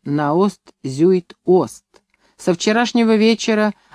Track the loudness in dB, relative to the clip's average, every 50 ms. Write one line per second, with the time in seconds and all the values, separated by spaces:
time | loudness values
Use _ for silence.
0 | -8 -6 -4 -2 -2 0 0 0 0 -2 -2 _ _ _ _ _ -12 -10 -2 0
1 | 2 2 2 2 -2 _ -20 _ -2 0 2 2 2 -2 -8 -18 _ _ _ _
2 | _ _ _ _ _ _ _ _ -4 -4 -4 -2 -2 -2 0 0 -2 0 0 0
3 | 2 2 2 2 4 2 2 0 -2 -4 -2 0 0 -2 -4 _ _ _ -10